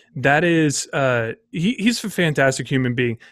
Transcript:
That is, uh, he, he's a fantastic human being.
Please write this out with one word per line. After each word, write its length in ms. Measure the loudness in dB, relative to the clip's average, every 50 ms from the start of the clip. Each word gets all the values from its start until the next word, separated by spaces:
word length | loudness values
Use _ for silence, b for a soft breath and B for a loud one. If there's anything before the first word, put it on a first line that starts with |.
| b b b
That 280 | -2 2 2 4 4 4
is, 440 | 2 2 4 2 2 0 -2 -6 -6
uh, 420 | -4 0 0 0 0 0 -2 -4 -6 -10 _ _
he, 240 | -8 -4 -2 -2 -2 0
he's 240 | 0 0 0 -2 -4
a 60 | -8
fantastic 580 | -4 -2 -2 0 2 2 2 2 2 0 -2 -2
human 280 | -2 0 0 0 -2
being. 220 | -2 -2 -2 -4 -6 B B